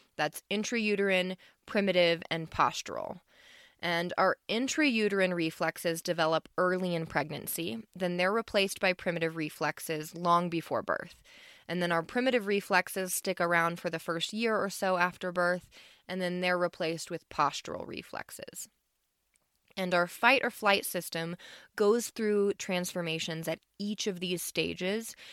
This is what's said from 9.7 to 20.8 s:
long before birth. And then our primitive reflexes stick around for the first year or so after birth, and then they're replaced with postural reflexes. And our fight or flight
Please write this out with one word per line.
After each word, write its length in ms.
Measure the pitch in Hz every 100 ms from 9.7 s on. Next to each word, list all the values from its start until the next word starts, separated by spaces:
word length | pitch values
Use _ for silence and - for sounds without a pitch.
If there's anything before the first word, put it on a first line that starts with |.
| - - 156 160
long 360 | 170 175 170 175
before 320 | 165 - 120
birth. 340 | - - - - - - - - -
And 160 | 175
then 120 | 175
our 100 | 165
primitive 420 | 165 247 254 240 202
reflexes 680 | 202 - 185 - 196 185
stick 260 | - - 180
around 400 | 175 170 170 170
for 100 | 175
the 80 | 165
first 360 | - 165 -
year 240 | 214 233 214
or 120 | 196
so 280 | - 196 180
after 340 | 180 - 185
birth, 380 | 180 175 180 - - - - -
and 120 | 185
then 200 | 180 180
they're 160 | 180 180
replaced 520 | 175 - 165 165 -
with 200 | 165 -
postural 580 | - 147 - - - -
reflexes. 800 | - - - - - - - - _ _ _ _ _ _ _ _ _ _ -
And 160 | 185
our 120 | 180 175
fight 360 | - 233 262
or 60 | -
flight 360 | - 214 196